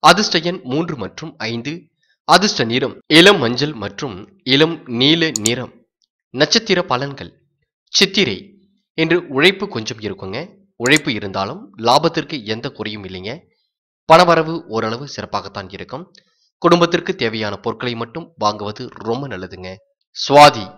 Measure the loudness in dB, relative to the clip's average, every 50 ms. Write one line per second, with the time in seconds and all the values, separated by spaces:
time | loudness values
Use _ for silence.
0 | 6 6 4 4 2 0 -2 -2 -2 -2 -6 -6 -8 -4 -4 -2 -2 -4 -6 -10
1 | -10 -12 -12 -14 -16 -16 -12 _ -8 -6 -6 -6 -8 -8 -10 -12 -14 _ _ _
2 | _ _ _ _ _ 4 4 6 6 2 0 -2 -2 0 0 -2 -2 -2 -6 -10
3 | _ _ 6 8 8 8 6 6 2 -2 -2 -2 -4 -4 -4 -8 -10 -10 -10 -10
4 | -10 -10 -10 -12 -16 -18 _ _ -4 0 2 2 2 2 0 -6 -10 -8 -2 0
5 | 2 2 2 2 0 -2 -2 0 0 0 -2 -2 -6 -12 _ _ _ _ _ _
6 | _ _ _ _ _ _ 0 0 0 2 2 -2 0 0 -2 -2 0 -2 -2 -4
7 | -4 -6 -10 -14 -16 -18 _ _ _ _ _ _ _ _ _ _ _ _ 0 0
8 | 0 2 2 -2 -2 -2 -2 -8 -10 -18 -20 _ _ _ _ _ _ _ _ -4
9 | 0 0 0 -2 -2 -2 -2 2 2 2 2 2 -8 -8 -8 -8 -8 -8 -12 -10
10 | -8 -10 -10 -8 -12 -10 -10 -10 -12 -12 -18 _ _ _ _ _ 0 2 2 2
11 | 2 -2 -6 -4 -6 -6 -4 -4 -4 -4 -6 -10 -14 -20 _ -4 2 4 4 4
12 | 4 2 -2 -2 -6 -6 -10 -10 -6 -6 -8 -6 -6 -10 -10 -8 -10 -10 -10 -10
13 | -12 -12 -12 -12 -10 -10 -12 -12 _ _ _ _ _ _ _ _ _ _ _ _
14 | _ 6 6 6 8 6 4 2 2 -2 -4 -8 -8 -6 -4 -4 -4 -4 -6 -6
15 | -10 -12 -12 -12 -12 -8 -8 -8 -8 -8 -12 -12 -14 -12 -14 -16 -14 -12 -14 -14
16 | -14 _ _ _ _ _ _ _ _ _ _ _ 2 4 4 4 4 2 0 -4
17 | -4 -4 -6 -4 -4 -4 -4 -4 -6 -6 -6 -6 -8 -8 -8 -6 -6 -8 -6 -6
18 | -8 -10 _ -14 -14 -14 _ _ -2 -2 -2 -2 -8 -10 -10 -10 -14 -16 -16 -12
19 | -6 -4 -4 -4 -4 -10 -10 -12 -12 -12 -14 -14 -14 -16 -16 -16 _ _ _ _
20 | _ _ _ -12 -4 4 8 10 10 10 8 4 -10 -12 -16